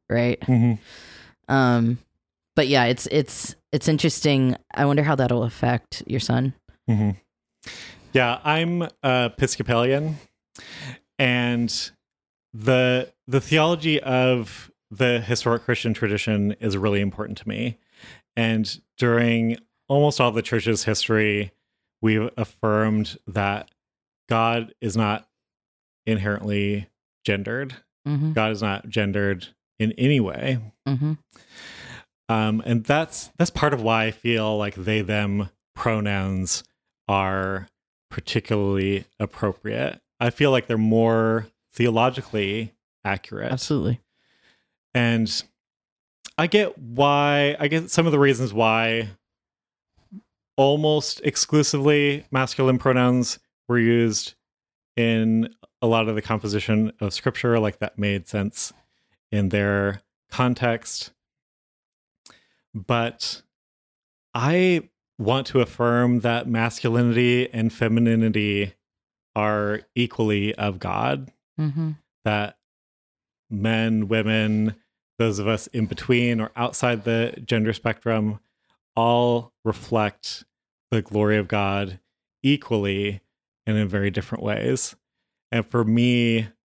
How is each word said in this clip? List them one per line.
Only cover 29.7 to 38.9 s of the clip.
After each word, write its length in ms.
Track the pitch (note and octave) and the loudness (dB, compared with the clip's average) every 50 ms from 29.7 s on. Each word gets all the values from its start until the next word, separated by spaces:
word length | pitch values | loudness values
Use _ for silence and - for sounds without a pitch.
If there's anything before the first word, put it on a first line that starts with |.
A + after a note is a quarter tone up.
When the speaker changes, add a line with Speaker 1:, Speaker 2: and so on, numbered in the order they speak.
| _ - | _ -4
Speaker 2:
in 140 | A2 A2 | -4 -4
any 280 | G#2 - B2 C3+ D3 C3 | -2 0 2 2 2 2
way. 400 | G#2+ F#2 C#2+ A#1+ - C3+ C3 A#2+ A2 G#2+ - _ - | 2 0 -4 -4 -4 -4 -4 -4 -6 -10 -18 _ -6
Speaker 1:
Mm-hmm. 280 | C3+ C#3 B2 D3 D3+ D#3 D3+ _ _ - - _ _ - - - - - - - - - - - _ _ _ _ - | -4 -2 -2 -2 -2 -4 -6 _ _ -20 -20 _ _ -20 -20 -20 -20 -20 -20 -20 -20 -20 -20 -20 _ _ _ _ -2
Speaker 2:
Um, 340 | A2+ A2 A2 A2 G#2+ A2 - | 0 0 0 0 0 -2 0
and 200 | - A#2+ A#2 A2 | 0 0 0 2
that's, 460 | - C#3+ D3+ E3 - - - - - _ | 2 0 0 0 -2 -8 -12 -12 -8 _
that's 140 | - E3+ - | -2 -2 -2
part 240 | - - D3+ D3 C#3 | 0 0 0 2 2
of 80 | B2 | 2
why 220 | G#2+ A2+ A2+ A2 A2 | 2 2 2 2 2
I 60 | A2 | 0
feel 440 | G#2 - - A#2 A#2 A2 G#2+ G#2+ G#2+ | -4 -4 -2 0 0 0 0 0 0
like 200 | G#2 G#2 G#2 - | -2 -2 -4 -6
they, 260 | G2 F#2 G#2 G#2+ G#2+ | -4 -2 0 0 0
them 480 | G2+ F2+ G#2+ G#2 G#2 G2+ G2+ G#2 G2+ F#2 - _ _ _ - | 0 0 0 0 0 0 -2 -2 -4 -4 -8 _ _ _ -10
pronouns 880 | - - A#2+ A2+ A2 G#2 G#2 G2+ G2 F#2+ G2 F#2+ F#2+ F#2 F2+ - - - _ _ _ _ _ _ _ _ - | -4 -2 -2 0 0 0 -2 -2 -2 -2 -2 -2 -2 -2 -4 -4 -6 -8 _ _ _ _ _ _ _ _ -2
are 600 | G2+ G2 F#2+ F#2+ F#2+ F#2+ F#2+ F#2+ F#2+ F#2+ F#2+ - _ _ _ _ _ _ _ - | 0 0 0 0 -2 -2 -2 -4 -4 -6 -8 -12 _ _ _ _ _ _ _ -16
particularly 960 | - - - - - A2+ - - A2 G#2 G2+ G2 G2 G2 F#2+ G2 | -14 -10 -6 -4 -2 -2 -2 0 0 0 2 2 0 0 0 0